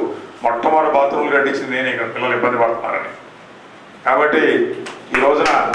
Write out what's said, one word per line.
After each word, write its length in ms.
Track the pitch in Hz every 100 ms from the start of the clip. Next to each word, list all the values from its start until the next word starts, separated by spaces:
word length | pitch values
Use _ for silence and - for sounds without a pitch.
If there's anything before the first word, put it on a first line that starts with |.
| - - - - 120
మొట్టమొదటి 460 | 117 156 156 151 143
బాత్రూములు 380 | 139 143 147 139
కట్టించింది 380 | 139 131 127 131
నేనే, 140 | 131
ఇక్కడ 140 | 120 113 123
పిల్లలు 200 | 127 120
ఇబ్బంది 240 | 123 123
పడుతున్నారని. 500 | 117 - - 117 - - - - - - - - - - 123
కాబట్టి 360 | 135 151 156 - - 117 - - - - 127
ఈ 40 | 135
రోజున 260 | 151 165 - -